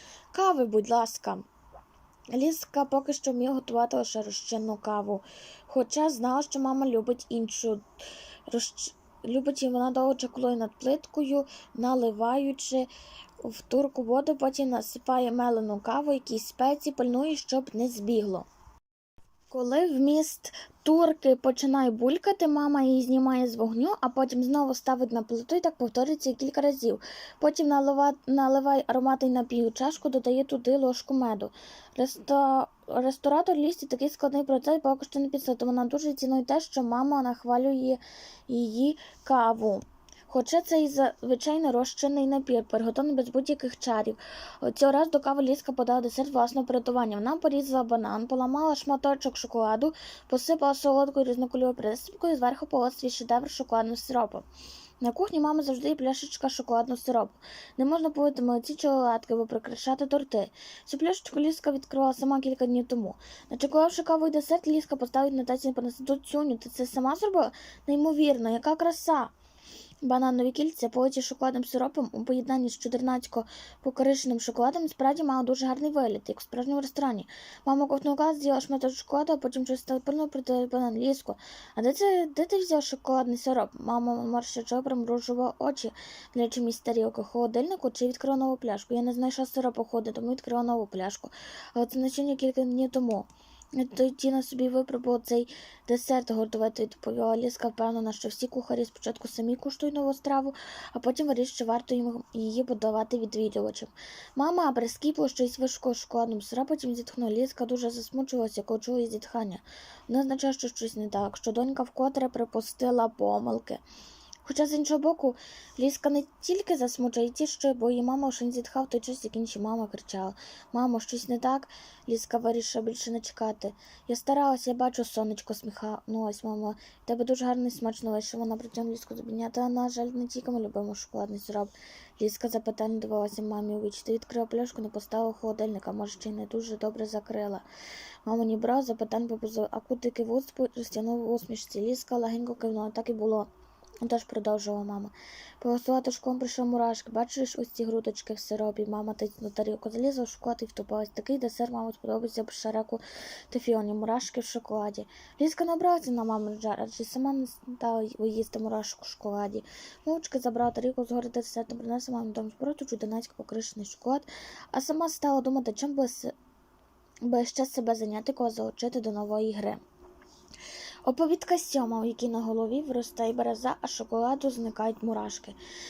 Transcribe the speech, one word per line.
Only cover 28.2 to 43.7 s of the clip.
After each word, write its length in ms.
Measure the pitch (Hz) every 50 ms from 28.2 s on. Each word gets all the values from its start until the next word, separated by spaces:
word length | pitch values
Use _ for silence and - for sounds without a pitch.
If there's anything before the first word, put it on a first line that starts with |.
| _
наливає 580 | 262 269 277 269 262 269 277 269 277 277 269 -
ароматний 440 | - 233 254 254 269 269 262 269 254
напій 360 | 247 247 233 247 240 233 233
у 40 | 226
чашку, 380 | 226 - 262 294 311 - - 294
додає 360 | 262 262 247 247 254 262 269
туди 320 | - 285 240 - 247 269
ложку 380 | 277 269 254 247 - - - 269
меду. 360 | 262 254 226 214 202 208 - - - - - - - - - -
Ресто-, 720 | - 247 262 - 226 220 - 277 277 277 269 269 269 - - _ _ _
ресторатор 720 | - - 247 254 269 262 - - 285 285 311 349 370 359
Лісі 300 | 294 294 302 349 - -
такий 220 | - 262 - 269 302
складний 360 | - - 294 277 277 285 277
процес 360 | 269 269 254 254 285 311 311 -
поки 220 | 269 269 269 269
що 160 | - - 277
не 80 | 277 269
підсилив, 300 | 285 269 - 269 247 240
тому 140 | 240 247 247
вона 120 | 247 247
дуже 280 | 247 285 294 302 302 277
цінує 320 | - 269 254 262 262 247
те, 160 | - 277 320
що 220 | 311 - - 269 247
мама 400 | 233 240 240 262 285 294 277 254
нахвалює 760 | 247 240 240 - 240 240 247 262 277 269 262 254 254 262 247 - - - - - - - - - -
її 500 | 247 233 240 220 214 240 269 294 311 - - - - - -
каву. 580 | - 269 247 233 226 226 226 220 214 196 - - - - - _ - - - - -
Хоча 320 | - 254 247 - 320 339
це 220 | 339 - 330 311 302
і 60 | 285 285 277 269 240 - - -
звичайно 500 | 240 254 247 - 302 302 320 320 277 240
розчинний 540 | 240 254 254 - - 285 277 285 285 269
напір, 380 | 269 277 277 269 269 247 226 220 -
приготовлений 460 | - 220 226 233 233 269 277 302 285
без 120 | 254 240 247
будь-яких 500 | - 269 269 294 294 285 - 247